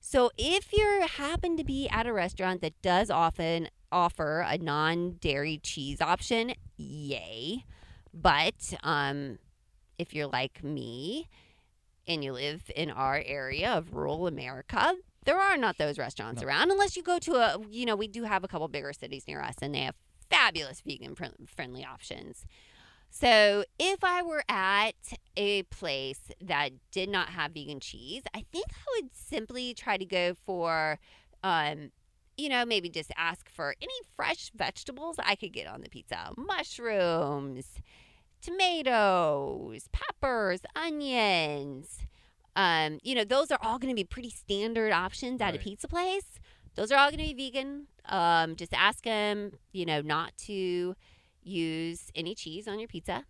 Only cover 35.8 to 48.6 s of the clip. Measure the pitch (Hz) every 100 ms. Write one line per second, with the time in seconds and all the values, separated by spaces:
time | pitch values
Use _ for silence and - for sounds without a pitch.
35.8 | - 135 - 87 87 - 320 370 - -
36.8 | 233 208 175 165 147 143 139 131 135 -
37.8 | - - - _ _ _ - 359 370 339
38.8 | 262 233 208 185 160 147 139 135 - 110
39.8 | - - 571 - 277 240 202 185 - -
40.8 | 330 302 285 247 214 180 156 147 143 135
41.8 | 151 - - _ _ _ _ - 185 165
42.8 | 156 151 - 254 208 254 320 285 220 240
43.8 | 262 240 180 - 240 - - 196 220 226
44.8 | 220 175 185 - 254 254 208 165 - 208
45.8 | - 339 359 392 - - - - - -
46.8 | 220 269 277 320 311 254 269 247 269 285
47.8 | 285 _ - 190 170 165 160 160